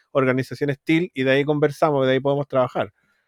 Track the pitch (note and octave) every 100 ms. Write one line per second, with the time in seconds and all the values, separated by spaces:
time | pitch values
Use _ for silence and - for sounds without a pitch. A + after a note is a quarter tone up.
0 | _ C#3+ C3 B2+ B2+ A#2+ C#3+ C3+ - D#3+
1 | F3+ C3+ C3 C3+ C#3+ D3+ D3+ C#3+ E3 C#3+
2 | C3 C3 C#3 C#3 C#3 C3 B2 F3 G2+ -
3 | _ _